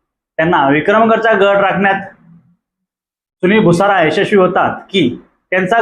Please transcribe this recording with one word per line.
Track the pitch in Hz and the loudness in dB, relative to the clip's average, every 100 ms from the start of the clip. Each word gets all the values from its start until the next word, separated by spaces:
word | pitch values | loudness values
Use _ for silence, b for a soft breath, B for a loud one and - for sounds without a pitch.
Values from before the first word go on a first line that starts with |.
| _ _ _ - | _ _ _ -6
त्यांना | 160 175 135 | -2 0 0
विक्रमगडचा | 147 151 214 226 220 220 | 0 0 0 2 0 0
गड | 208 202 202 | 0 2 2
राखण्यात | 196 175 196 196 - - _ - _ _ _ _ _ _ _ _ _ _ | 0 0 -2 -2 -6 -20 _ -20 _ _ _ _ _ _ _ _ _ _
सुनील | 185 214 | -2 2
भुसारा | 175 170 196 196 | 2 2 0 2
यशस्वी | 156 156 190 208 | 0 0 0 2
होतात | 185 190 135 - - | 2 0 -2 -4 -6
की | - 131 - - _ _ | -2 -2 -4 -16 _ _
त्यांचा | 185 185 233 | -4 0 -2